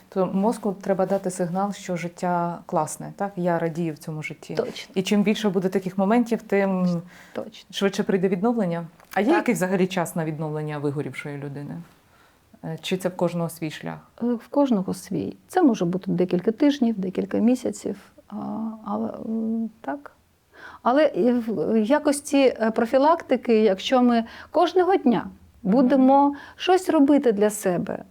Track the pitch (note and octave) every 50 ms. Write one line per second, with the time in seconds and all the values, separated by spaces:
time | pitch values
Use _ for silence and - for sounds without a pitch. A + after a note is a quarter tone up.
0 | - - - F#3+ F#3 F#3 - G3 G3 A3+ A#3 A3+ - G#3 F#3+ - - - F#3+ F3
1 | F#3+ F#3 G3 G3 G3 F#3 F3+ - F3+ E3 E3+ F#3+ G3 G3+ F#3+ - - - F3+ E3
2 | E3 E3+ F3 - F#3 F3+ F3 F3 E3+ E3+ E3+ E3 - - F3+ E3 D#3 D#3 - -
3 | D#3 D3+ D#3 - G3+ G3 - F3+ F3 F3+ E3+ E3 E3 E3 D3+ E3 F3 D#3+ D3 C#3+
4 | - E3 D#3 D#3 D3+ - D#3 - - - E3+ D#3 - - - - - - - F#3+
5 | F#3 - G#3 G#3 G3 G3+ A3 - - G#3 E3+ G3 F3 F#3+ - G3 F#3 F#3 - -
6 | F#3+ F#3+ A3+ B3 A#3 A#3 A3+ G3+ - - G3+ G3+ G3 G3 F#3+ F#3 F3+ F3+ F3 E3+
7 | F3 - - - - - - - - A3 - - - - - - G3+ G3 G3 -
8 | G3 - G3+ F#3+ F3 G3 G3+ F3 G3 A#3+ A#3+ A#3 G3 F3 E3+ E3+ E3+ E3 - _
9 | - - - F#3+ G3 B3 E4+ G#4 - B3 G#3+ E3 F#3 F#3 F#3+ F3+ F#3+ F#3 - F#3
10 | E3 E3 - F3 D#3+ D#3 D#3 D3 E3 D#3 D3+ D#3 D#3 D3+ D3+ D3 C#3 D3 C#3 D3+
11 | C#3 - B2+ - - D3+ C#3+ C#3+ C#3+ C#3+ C#3 C#3+ C#3+ D3 D#3+ E3+ F3 - _ _
12 | _ _ _ _ _ _ _ _ _ _ _ _ - D#3+ D#3+ D#3 - - F#3+ F#3
13 | - F3+ F3+ - F#3 E3+ E3+ E3+ E3+ E3 - - E3 D#3 - - - E3 D#3+ D#3
14 | - _ _ - A#3 A#3+ A#3+ A3 - - - C#4+ C#4+ C4+ A#3 F#3+ F#3+ F#3+ F#3 -
15 | - - F#3+ - - - - - _ - - F#4 F4+ C4+ A3 - F#3 E3+ F3+ F#3
16 | - F#3+ F3 F3 F3+ F#3 F#3 F3+ - A3+ A3+ - D4+ C#4+ C#4+ - A#3+ A#3 A3+ F#3+
17 | F#3+ F#3 F#3 F#3+ F#3+ F#3+ G3+ G3+ G#3 A#3 B3+ B3+ - G#3 G#3 - - G3 G3+ G3+
18 | - - _ - - - G#3 G#3 G#3 G3+ G#3 A3 A3 A3+ A3 A3 A3 G3+ G#3 A3
19 | A3+ A3 - - A#3 A3+ A3 A3+ A3+ A3+ A3+ A3+ A3+ A3 - _ - C#4 C#4+ C#4+
20 | C#4+ - _ _ _ _ _ _ _ _ _ - - - - - - A3+ B3+ D4
21 | D#4 - - E3+ G#3 B3 A#3+ B3 A3 A#3 G3+ D3+ D#3 - A3 A3+ G#3+ G3+ C#4+ D4+
22 | D4 D4+ C#4+ C#4+ - - D4 C#4 C4+ B3 - - A3+ A3+ A3 - A#3+ A3+ C4+ C4
23 | C#4 D#4 E4+ E4 - - C4 B3 - B3 A3+ G#3+ A3 G#3 F#3+ F#3+ - - C4 B3+
24 | B3 A#3+ A#3 A#3 A3+ - - - - - - D4+ F4 D#4+ - F#4 F4 F4 G4 D4
25 | - B3 A3 E3+ - G3 - - - - _ _ - F#3+ G3 C4 B3 B3+ C#4+ C4
26 | C4 C4 C#4 C#4 C#4+ C#4+ C#4+ - - - - - - - F#4 F4+ F#4 - D#4 D#4+
27 | C#4 C#4 D4 C4+ F#3 B3 G#3 G3 G#3 G#3+ G#3 - - G3 F3 E3+ - - - -
28 | - -